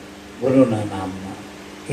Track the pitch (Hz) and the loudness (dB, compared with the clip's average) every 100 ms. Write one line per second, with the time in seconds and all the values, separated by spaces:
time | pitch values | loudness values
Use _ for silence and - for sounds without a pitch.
0 | - - - - 120 131 123 110 104 101 | -12 -16 -16 -2 4 8 6 4 -2 -4
1 | 92 95 - - - - - - - | -6 -6 -10 -12 -12 -14 -16 -14 4